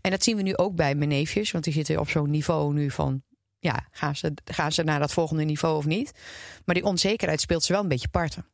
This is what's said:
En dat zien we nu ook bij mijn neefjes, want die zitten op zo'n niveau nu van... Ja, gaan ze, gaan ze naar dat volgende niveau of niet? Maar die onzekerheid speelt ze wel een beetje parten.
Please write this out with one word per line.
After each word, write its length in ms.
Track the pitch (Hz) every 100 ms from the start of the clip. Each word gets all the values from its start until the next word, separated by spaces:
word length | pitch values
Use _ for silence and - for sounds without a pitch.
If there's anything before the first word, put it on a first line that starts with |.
En 100 | 190
dat 120 | 190
zien 140 | - 220
we 60 |
nu 140 | 190 190
ook 180 | 180
bij 200 | 170 151
mijn 140 | 143 147
neefjes, 420 | 139 139 - 214
want 140 | 170
die 80 | 156
zitten 260 | 151 151 160
op 100 | 156
zo'n 220 | 165 147
niveau 420 | 151 147 160 147
nu 180 | 147 147
van... 320 | - 143 135 - _ _ _
Ja, 280 | 175 - -
gaan 260 | - 151 143
ze, 160 | 160 143
gaan 280 | - - 156
ze 100 | 156
naar 160 | 156 147
dat 140 | 147
volgende 320 | - 160 156
niveau 320 | 151 151 165 156
of 100 | 147
niet? 260 | 175 285 - - - - -
Maar 100 | -
die 100 | 175
onzekerheid 560 | 190 180 196 226 175 156
speelt 240 | - 170
ze 80 | -
wel 100 | 190
een 60 | 196
beetje 200 | 131 -
parten. 380 | 180 165 - -